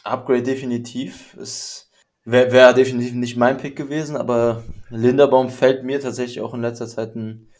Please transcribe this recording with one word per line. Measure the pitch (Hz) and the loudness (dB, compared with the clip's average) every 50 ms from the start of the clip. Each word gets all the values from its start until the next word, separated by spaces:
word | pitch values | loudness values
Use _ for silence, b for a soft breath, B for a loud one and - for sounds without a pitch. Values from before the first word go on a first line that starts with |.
| - | -8
Upgrade | 107 123 123 - - 127 123 120 | -8 -8 -6 -2 0 0 0 0
definitiv. | 131 131 135 135 123 120 120 117 - - 120 277 - - - - - - - | -2 -4 -4 -4 -6 -6 -6 -6 -8 -10 -10 -10 -10 -12 -16 -20 -20 -20 -16
Es | 104 110 - - - - - - - _ _ _ _ _ _ _ _ | -14 -14 -12 -12 -12 -14 -14 -16 -20 _ _ _ _ _ _ _ _
wär, | 113 117 127 127 107 | 2 4 4 4 6
wär | 120 127 127 127 123 | 8 8 8 10 8
definitiv | 127 127 131 127 120 120 123 120 | 6 4 2 0 -4 -4 -4 -4
nicht | 123 123 117 117 | -6 -6 -4 0
mein | 120 120 127 135 | 2 2 2 2
Pick | 131 - 139 139 | 0 -6 -10 -10
gewesen, | - 147 139 147 156 156 147 151 | -10 -8 -6 -6 -6 -6 -6 -6
aber | 147 - 123 120 117 117 117 113 113 - - - - - - | -6 -4 -2 0 0 2 0 0 -4 -8 -14 -16 -16 -16 -12
Linderbaum | 120 113 117 123 131 143 143 131 131 131 120 117 | -6 0 2 2 4 4 4 6 4 2 2 0
fällt | - - 135 131 131 127 127 | -2 2 2 2 2 0 -4
mir | 127 139 139 | -6 -6 -6
tatsächlich | 135 127 110 127 123 120 120 - | -6 -6 -6 -6 -8 -8 -8 -8
auch | 107 110 127 | -10 -8 -6
in | 120 | -6
letzter | 117 120 117 - 120 | -6 -6 -6 -8 -12
Zeit | 110 - 113 113 113 - | -10 -8 -8 -8 -8 -8
ein, | 117 110 110 110 113 - _ _ | -10 -10 -10 -12 -14 -20 _ _